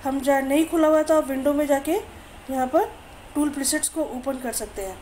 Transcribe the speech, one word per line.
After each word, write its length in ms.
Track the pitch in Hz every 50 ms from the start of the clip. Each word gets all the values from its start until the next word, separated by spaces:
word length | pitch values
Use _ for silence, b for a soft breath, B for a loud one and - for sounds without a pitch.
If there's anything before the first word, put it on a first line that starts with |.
| -
हम 160 | 269 277 277
जहाँ 220 | 254 277 277 269
नहीं 240 | 269 269 277 302 320
खुला 220 | 320 - 330 311 311
हुआ 100 | 311 311
है 60 | 311
तो 120 | 311 320
आप 120 | 311 302 262
विंडो 240 | 269 262 262 285 285
में 120 | 285 302
जाके 260 | 277 285 269 285 302
यहाँ 720 | 339 427 - - - - - - - - - - 262 262 254
पर 240 | 254 277 330 440 453 - - - - - - - - -
टूल 160 | 294 294 294
प्रीसेट्स 380 | 285 277 269 - 302 302 302 -
को 160 | - 330 302
ओपन 320 | - - 247 254 277 262 254
कर 140 | - 240 220
सकते 280 | - 220 - - -
हैं। 160 | 196 190 185 -